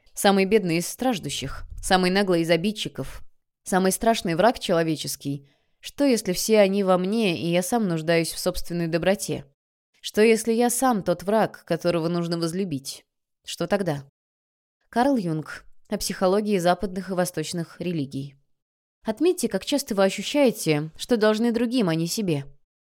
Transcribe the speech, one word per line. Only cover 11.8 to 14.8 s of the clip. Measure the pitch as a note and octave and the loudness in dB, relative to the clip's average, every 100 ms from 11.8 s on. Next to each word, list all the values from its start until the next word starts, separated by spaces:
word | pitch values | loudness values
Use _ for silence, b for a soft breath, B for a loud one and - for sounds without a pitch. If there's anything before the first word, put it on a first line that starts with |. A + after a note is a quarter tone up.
| F3 E3+ D#3+ | 0 0 0
нужно | F3 E3+ E3+ | -2 -4 -4
возлюбить? | E3 F3 G3 C#3 - - _ _ _ _ | -4 -4 -4 -6 -10 -16 _ _ _ _
Что | - - E3+ | -12 -8 -2
тогда? | G3+ E3+ C#3+ - _ _ _ _ _ _ _ | -2 -2 -6 -10 _ _ _ _ _ _ _